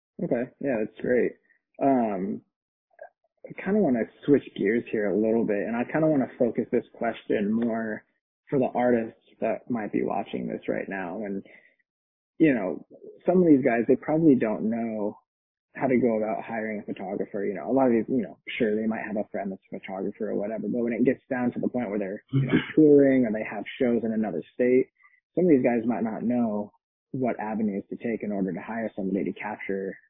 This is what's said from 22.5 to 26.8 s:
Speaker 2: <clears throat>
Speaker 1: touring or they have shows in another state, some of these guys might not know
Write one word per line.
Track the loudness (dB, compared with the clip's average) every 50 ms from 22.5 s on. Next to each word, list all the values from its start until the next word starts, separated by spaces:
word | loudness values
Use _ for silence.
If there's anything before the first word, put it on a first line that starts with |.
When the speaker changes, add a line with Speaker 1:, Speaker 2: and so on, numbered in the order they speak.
| 0 0 0
Speaker 2:
<clears throat> | 0 4
Speaker 1:
touring | 6 8 8 8 8 8 6 6 4 2
or | 2
they | -2 -4 -6
have | -6 -8 -10 -10 -12 -4 -2
shows | 0 2 2 0 0
in | -2
another | -2 -2 -2 -2 -4 -6 -8 -8 _
state, | 0 2 4 4 4 2 0 _ _ _ _ _ _ _ _ _ 2
some | 4
of | 6 6
these | 6 6
guys | 2 2 2 0
might | -2 -2 -2 -4
not | -4 -4 -4
know | -2 -2 0 0 0 0 -2 -4 -6 -8 _ _